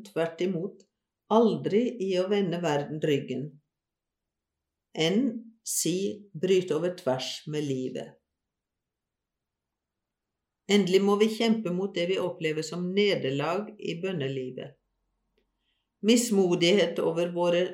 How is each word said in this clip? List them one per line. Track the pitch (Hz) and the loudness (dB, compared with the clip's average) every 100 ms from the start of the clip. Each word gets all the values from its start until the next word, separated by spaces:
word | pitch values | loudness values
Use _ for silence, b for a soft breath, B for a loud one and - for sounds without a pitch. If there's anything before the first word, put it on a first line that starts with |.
tvert | - - 165 - | -6 -4 -4 -2
imot | 180 175 190 - _ _ _ _ - | -2 -2 -6 -10 _ _ _ _ 2
aldri | 214 233 156 147 196 247 - | 4 4 2 0 0 0 -2
i | 190 180 | -2 0
å | 185 | 2
vende | 208 190 170 | 2 0 -2
verden | 170 147 143 156 | 0 -2 -2 -4
ryggen, | 151 139 - 127 147 - _ _ _ _ _ _ _ _ _ _ _ _ _ - | 0 0 -2 -8 -8 -14 _ _ _ _ _ _ _ _ _ _ _ _ _ -2
enn | 160 202 277 - - - | 0 2 0 -2 -12 -16
si | - - 165 180 202 208 - | -8 -4 -2 -2 -2 -6 -12
bryte | 151 185 190 180 156 | -6 2 2 2 -2
over | 175 180 | -2 -4
tvers | - 127 - - - | -2 -2 -4 -10 -8
med | 151 147 | -6 -4
livet. | 131 127 - - - _ _ _ _ _ _ _ _ _ _ _ _ _ _ _ _ _ _ _ _ _ _ _ _ - | -4 -4 -8 -12 -16 _ _ _ _ _ _ _ _ _ _ _ _ _ _ _ _ _ _ _ _ _ _ _ _ 2
Endelig | 202 180 185 | 4 6 4
må | 202 202 | 4 4
vi | 220 | 2
kjempe | 220 226 220 175 | 2 0 0 0
mot | 180 196 | -4 -4
det | 175 175 | -2 -2
vi | 185 | -2
opplever | 175 175 156 156 160 | -2 -4 -6 -4 -6
som | 175 180 | -6 -4
nederlag | 190 208 160 135 139 147 180 214 - | 2 2 2 -2 -2 -2 -4 -6 -10
i | - 165 | -8 -6
bønnelivet. | 190 180 135 135 127 131 139 - _ _ _ _ _ _ _ _ _ _ _ _ | -6 -4 -4 -6 -8 -10 -14 -16 _ _ _ _ _ _ _ _ _ _ _ _
Mismodighet | 202 240 233 202 185 170 170 196 170 - | 4 4 4 2 4 4 4 4 4 0
over | 165 165 175 | -2 0 -2
våre | 175 175 175 180 | 0 0 2 0